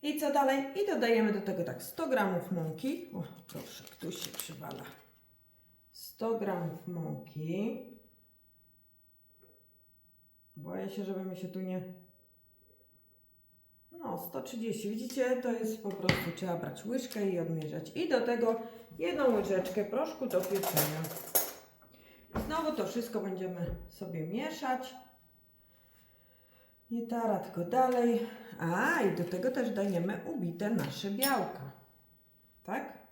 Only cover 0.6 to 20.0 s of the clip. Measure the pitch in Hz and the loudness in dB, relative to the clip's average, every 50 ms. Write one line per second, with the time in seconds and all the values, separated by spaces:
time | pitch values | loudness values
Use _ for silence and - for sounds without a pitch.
0.6 | - - - 381 403 403 339 247 233 233 233 226 214 208 196 196 - - 180 170 | 2 0 0 0 2 2 2 2 6 6 8 8 8 6 4 2 0 0 0 0
1.6 | 165 123 127 - - - - - 330 285 262 247 202 190 185 170 170 - 190 170 | 0 -2 -2 -6 -8 -10 -4 -2 0 2 4 4 4 4 2 0 0 0 -2 0
2.6 | 160 156 147 - - 262 311 349 349 - - 185 156 - - - - - - - | 0 -2 -4 -2 -2 -2 -2 -2 -6 -10 -8 -8 -8 -8 -10 -18 -20 -12 -12 -10
3.6 | - - - - - - - - - 151 - - - - - - - - 156 135 | -10 -10 -12 -14 -14 -16 -16 -10 -8 -8 -8 -6 -8 -8 -6 -8 -10 -10 -8 -10
4.6 | 151 156 - - 110 - - - - - _ _ _ _ _ _ _ _ _ _ | -10 -10 -8 -8 -10 -12 -14 -18 -20 -20 _ _ _ _ _ _ _ _ _ _
5.6 | _ _ _ _ _ _ _ - - - - - 220 226 233 - 208 196 185 175 | _ _ _ _ _ _ _ -16 -16 -16 -8 -4 0 0 0 2 2 0 0 0
6.6 | 165 160 - - - 180 180 165 160 151 147 135 - - - 151 156 160 170 190 | 0 -2 -4 -6 -8 -6 -6 -4 -4 -4 -6 -6 -8 -10 -8 -6 -4 -2 0 0
7.6 | 208 226 - - - - - - - - - _ _ _ _ _ _ _ _ _ | 0 0 -2 -4 -8 -12 -16 -20 -20 -20 -20 _ _ _ _ _ _ _ _ _
8.6 | _ _ _ _ _ _ _ _ _ _ _ _ _ _ _ _ - - - _ | _ _ _ _ _ _ _ _ _ _ _ _ _ _ _ _ -20 -20 -20 _
9.6 | _ _ _ _ _ _ _ _ _ _ _ _ _ _ _ _ _ _ - - | _ _ _ _ _ _ _ _ _ _ _ _ _ _ _ _ _ _ -16 -12
10.6 | 143 160 175 190 190 196 - 214 196 185 196 190 190 185 180 - - 180 - 190 | -10 -6 -4 -4 -4 -4 -2 -4 -2 -2 -2 -2 -2 -4 -4 -4 -6 -6 -6 -4
11.6 | 185 185 185 180 180 - - - - - - _ _ _ _ _ _ _ _ _ | -4 -2 -2 -4 -4 -6 -12 -16 -18 -20 -20 _ _ _ _ _ _ _ _ _
12.6 | _ _ - _ _ _ _ _ _ _ _ _ _ _ _ _ _ _ _ _ | _ _ -20 _ _ _ _ _ _ _ _ _ _ _ _ _ _ _ _ _
13.6 | _ _ _ _ - _ - 339 330 254 175 170 - - - 269 - - - 226 | _ _ _ _ -20 _ -16 -10 -6 -6 -4 -4 -6 -6 -6 -6 -6 -4 -6 -4
14.6 | 220 226 202 - - 202 220 220 262 247 - 277 254 247 254 247 - 247 226 220 | -2 0 -2 0 -2 -2 -2 -2 -4 -4 0 0 2 2 2 2 2 0 0 0
15.6 | 220 220 220 - - 202 185 - 180 180 - - - 170 165 - 190 180 175 165 | 0 -2 -2 -2 -4 -6 -4 -2 0 0 0 2 0 -4 -6 -4 -4 -2 -2 -2
16.6 | - 151 139 - - 208 240 262 247 - - 220 202 196 185 175 165 165 165 160 | -4 -6 -8 -8 -8 -4 -4 -4 -4 -4 -4 -2 -2 0 0 0 -2 -2 -2 -4
17.6 | 156 151 151 165 160 - - - 359 330 294 247 226 240 240 226 233 226 220 226 | -4 -4 -6 -6 -8 -8 -4 -4 -2 2 2 2 2 2 2 2 2 2 2 0
18.6 | - - - - - - - - 160 339 - 302 277 254 226 208 190 - 196 185 | -2 -8 -12 -16 -18 -18 -8 -4 -2 -2 0 4 4 6 6 6 4 4 2 2
19.6 | 185 - - 214 202 - - 254 | 2 2 0 0 0 2 2 0